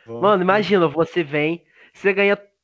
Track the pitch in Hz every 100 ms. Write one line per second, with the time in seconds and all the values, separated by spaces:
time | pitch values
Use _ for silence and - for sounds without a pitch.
0 | 117 117 190 202 180 208 180 196 160 151
1 | 160 175 147 151 151 170 _ _ - _
2 | 190 190 202 202 - _